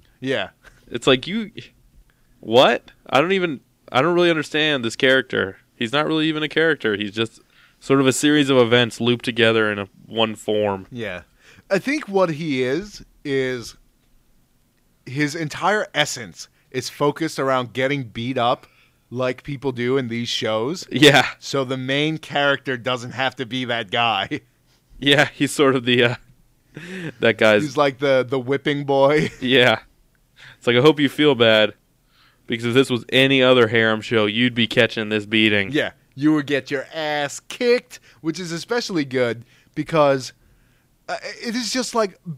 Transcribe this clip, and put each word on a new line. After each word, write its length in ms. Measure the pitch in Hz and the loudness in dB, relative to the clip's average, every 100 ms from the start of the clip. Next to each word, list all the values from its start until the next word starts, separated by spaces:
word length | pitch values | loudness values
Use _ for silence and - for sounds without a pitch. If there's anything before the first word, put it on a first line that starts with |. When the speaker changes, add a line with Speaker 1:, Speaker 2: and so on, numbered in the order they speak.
| _ _ | _ _
Speaker 1:
Yeah. 300 | 131 120 92 _ - _ _ | -4 -4 -6 _ -20 _ _
Speaker 2:
It's 160 | 117 - | -2 2
like, 180 | 131 151 | 2 0
you, 260 | 214 208 - - _ _ _ _ _ _ _ | -8 -8 -14 -20 _ _ _ _ _ _ _
what? 520 | - 117 165 - - _ - | 2 4 4 2 -6 _ -2
I 100 | 131 | 0
don't 120 | 170 | 2
even, 300 | 190 175 127 _ _ - | 0 -2 -6 _ _ -4
I 120 | 123 | 0
don't 100 | 156 | 2
really 160 | 175 175 | 2 2
understand 560 | 160 143 151 151 143 113 | 0 -2 -2 0 0 -4
this 100 | - | 0
character. 640 | 131 131 - 107 95 - _ - | 2 4 2 -2 -4 -8 _ -8
He's 160 | 117 | -4
not 140 | 139 156 | -2 -2
really 220 | 156 156 | -2 -2
even 160 | 156 | -4
a 60 | 151 | -4
character. 460 | 156 160 147 110 101 | 0 0 0 -2 -2
He's 160 | 107 | -4
just 280 | 104 113 - _ _ _ _ | -4 -6 -8 _ _ _ _
sort 200 | - 139 | 0 4
of 60 | 131 | 4
a 80 | |
series 380 | 123 147 151 139 | 2 4 4 4
of 60 | 131 | 4
events 440 | 117 123 117 - | 6 4 2 0
looped 240 | 117 120 - | 0 0 -2
together 460 | 117 113 113 107 | 2 2 2 0
in 80 | 101 | -2
a, 80 | 98 _ - | -8 _ -8
one 300 | 110 110 104 | -2 -2 -2
form. 500 | - 107 104 98 92 | -4 0 0 -2 -8
Speaker 1:
Yeah. 320 | 123 107 90 - _ _ _ - | -12 -10 -10 -16 _ _ _ -4
I 80 | 190 | -4
think 280 | 262 302 208 | -2 -6 -2
what 220 | 190 180 | 0 0
he 320 | 147 165 131 | -2 -4 -2
is, 420 | 127 151 208 - - _ 147 | -2 -4 -8 -16 -20 _ -6
is 500 | 135 131 127 110 - _ _ _ _ _ _ _ _ _ _ _ _ - | -4 -4 -6 -12 -20 _ _ _ _ _ _ _ _ _ _ _ _ -10
his 260 | 131 147 165 | -4 -4 -4
entire 520 | 156 - 175 208 - 147 | -8 -2 0 0 -2 -2
essence 520 | 147 - 101 76 - _ _ | -2 -4 -12 -18 -20 _ _
is 200 | 131 - | -8 -8
focused 500 | - 147 139 160 - | -2 -2 0 -6 -4
around 340 | 135 131 120 | -2 -2 -2
getting 300 | 127 131 143 | -4 -2 -4
beat 340 | 120 117 120 127 | -6 -8 -6 -2
up 300 | 120 135 - _ _ _ _ | 0 -2 -8 _ _ _ _
like 340 | 120 127 127 | -4 -4 -4
people 280 | - 139 139 | -10 -8 -6
do 240 | 120 120 135 | -4 -2 -2
in 100 | 120 | -2
these 200 | 117 117 | -6 -6
shows. 600 | - 110 110 123 185 - | -4 -4 -2 -4 -6 -8
Speaker 2:
Yeah. 360 | 135 143 139 - - | 2 4 6 2 -6
Speaker 1:
So 260 | - 139 | -6 -6
the 140 | 127 131 | -4 -6
main 400 | 131 139 156 156 | -4 -2 -2 -4
character 600 | - 143 143 139 - 127 | -6 -2 0 -2 -4 -6
doesn't 340 | 120 123 120 | -4 -6 -6
have 240 | 110 131 - | -4 -4 -4
to 100 | 120 | -8
be 200 | 127 123 | -8 -6
that 260 | 117 101 | -6 -4
guy. 500 | 120 117 98 98 147 - | 0 0 0 -4 -8 -12
<laughs> 60 | _ _ _ _ - | _ _ _ _ -4
Speaker 2:
Yeah, 260 | 139 143 139 | 2 2 2
he's 260 | - 139 | -2 -2
sort 240 | - 139 131 | 2 2 2
of 80 | |
the, 180 | 120 123 | 2 2
uh, 120 | 120 120 _ _ _ _ _ 151 175 185 165 - | 2 0 _ _ _ _ _ -20 -14 -12 -12 -2
that 180 | 117 107 | 0 4
guy's 260 | 110 104 | 4 4
Speaker 1:
He's 120 | 147 135 | 2 0
like 240 | 143 127 | 0 0
the, 260 | 139 131 123 | 0 0 0
the 120 | 135 | -4
whipping 460 | 123 139 151 143 143 | -4 -4 -2 -4 0
boy. 460 | 135 135 151 123 - | 2 4 2 -2 -4
<laughs> 60 | |
Speaker 2:
Yeah. 380 | 127 127 123 110 - _ _ _ _ _ - - | 0 4 4 2 -4 _ _ _ _ _ -20 -4
It's 80 | - | 2
like, 120 | 120 | 4
"I 40 | |
hope 160 | 147 147 | 4 4
you 120 | 139 | 0
feel 260 | - 147 120 | 2 2 4
bad, 380 | 113 110 107 - _ _ _ _ _ _ - | 4 6 2 -2 _ _ _ _ _ _ -8
because 200 | 117 120 | -6 2
if 60 | |
this 160 | 123 131 | 2 2
was 140 | 120 - | -2 0
any 340 | 127 135 135 | 2 4 4
other 240 | 127 127 110 | 6 6 4
harem 320 | 117 113 110 | 2 2 0
show, 280 | 101 113 107 | -2 0 0
you'd 280 | 110 123 120 | 0 0 0
be 100 | 110 | 0
catching 440 | 123 113 - 107 | 2 2 0 -4
this 160 | 107 104 | -4 0
beating." 460 | 110 107 104 98 | 2 4 2 -2
Speaker 1:
Yeah. 180 | 143 110 - _ 131 | -4 -4 -8 _ -2
You 160 | 151 151 | 0 0
would 120 | 139 | -2
get 240 | 139 131 | -6 -4
your 160 | 139 123 | -8 -8
ass 480 | 160 151 147 143 - | -8 -6 -4 -6 -10
kicked, 580 | - - 247 247 - - _ _ | -14 -4 0 0 -2 -20 _ _
which 180 | 156 160 | -8 -8
is 140 | 175 | -8
especially 500 | 170 - 233 - 175 | -10 -6 -6 -4 -4
good 400 | 139 127 120 113 - _ _ - | -2 -2 -2 -4 -12 _ _ -10
because, 560 | 147 165 143 135 123 - _ _ _ _ _ _ - | 0 4 4 2 -4 -16 _ _ _ _ _ _ -12
uh, 80 | 180 196 214 240 | -10 -10 -10 -6
it 80 | |
is 200 | 233 214 | -6 -4
just, 200 | 262 - | -4 -2
like, 240 | 233 208 - 175 | -2 -2 -4 -14